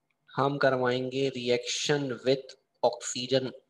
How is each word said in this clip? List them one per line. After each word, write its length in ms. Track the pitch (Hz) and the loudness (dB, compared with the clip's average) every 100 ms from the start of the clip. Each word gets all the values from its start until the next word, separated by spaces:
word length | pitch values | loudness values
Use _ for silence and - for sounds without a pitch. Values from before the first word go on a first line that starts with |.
| _ _ _ | _ _ _
हम 280 | - 139 143 | -2 -2 2
करवाएंगे 720 | 135 131 123 127 127 131 135 | 2 4 2 0 -2 -2 -2
reaction 720 | 123 120 120 - - - 147 135 113 | -2 0 0 0 -2 0 0 0 -2
with 340 | 123 135 - - _ _ | 0 0 -2 -18 _ _
oxygen। 680 | 120 - - 127 123 131 127 - | 0 0 -6 -6 0 0 0 -6